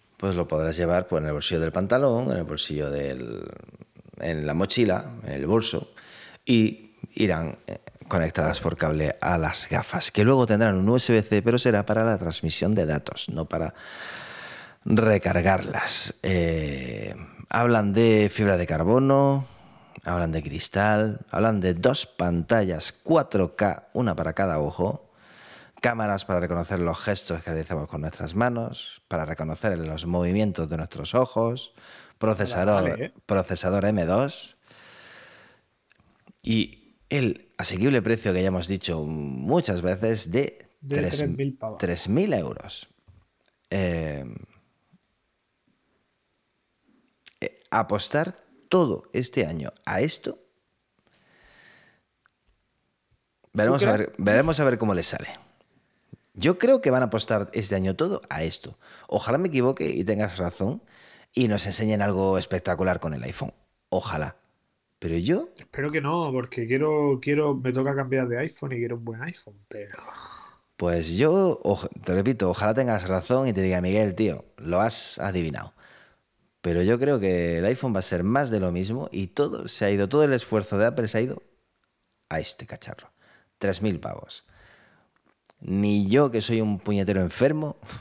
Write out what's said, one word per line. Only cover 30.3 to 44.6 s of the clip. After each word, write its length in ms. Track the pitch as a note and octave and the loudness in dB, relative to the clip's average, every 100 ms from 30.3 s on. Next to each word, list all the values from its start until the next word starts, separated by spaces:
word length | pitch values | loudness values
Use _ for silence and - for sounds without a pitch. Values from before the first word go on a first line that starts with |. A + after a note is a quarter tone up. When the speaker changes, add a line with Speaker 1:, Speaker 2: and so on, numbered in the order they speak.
| G2 G#2+ E2 D#2 | 0 0 -2 -6
Speaker 1:
de 100 | D#2+ | -6
nuestros 360 | E2 - D2 | -8 -10 -2
ojos, 600 | A#2+ B2+ - A#2 B2+ - - - - - - | 0 0 0 -2 -4 -12 -20 -20 -20 -20 -4
procesador, 720 | A2 G2+ G2 F#2 F#2+ G2+ F2 | -2 0 0 0 2 2 2
Speaker 2:
Vale, 160 | F#2 D#3+ | -2 -8
¿eh? 80 | - - | -10 -2
Speaker 1:
procesador 580 | G2 - F#2 F#2 G2 G2 | 0 0 -2 0 2 2
M 180 | G#2+ E2 | 2 2
dos, 520 | G2+ C#3 - - _ _ - - - - - - - - _ _ _ _ _ _ _ _ _ | 2 0 -4 -18 _ _ -20 -20 -20 -20 -20 -20 -20 -20 _ _ _ _ _ _ _ _ _
y 540 | - A2+ - - _ _ - | -2 0 0 -6 _ _ -4
el 420 | D3 A#2 - _ - | 0 0 -2 _ -6
asequible 440 | - F2+ B2+ B2+ | -4 2 4 4
precio 300 | G#2 A2+ G#2 | 2 0 2
que 80 | F2+ | 2
ya 60 | F#2+ | 2
hemos 200 | F#2 E2+ | 0 -2
dicho 360 | F#2+ - D#2+ | -4 -2 -4
muchas 800 | D2+ D#2 C#2+ C2 D2+ E3+ - F2+ | -4 -6 -6 -6 0 2 2 0
veces 500 | F2+ F#2 A2 A2 - | 0 0 0 -2 -2
de 380 | A2 C#3+ - - _ | -2 -2 -6 -20 _
Speaker 2:
De 180 | C#3 C#3+ | -4 -2
Speaker 1:
tres, 200 | D3 C#3+ | 0 -2
Speaker 2:
tres 120 | D3 | -2
mil 280 | B2+ C#3 C3 | -2 -4 -6
pavos. 200 | A2 - | -10 -6
Speaker 1:
tres 280 | F#2 F2 F2+ | -4 -2 0
mil 260 | B2+ G#3 | 2 2
euros. 540 | A#2 C#2 - - - - _ _ - _ _ _ _ - | 0 -2 -8 -14 -16 -18 _ _ -20 _ _ _ _ -6
Eh, 540 | G2 F2+ E2+ D#2+ C#2+ B1+ A1 - _ | -2 0 -2 -4 -6 -10 -14 -18 _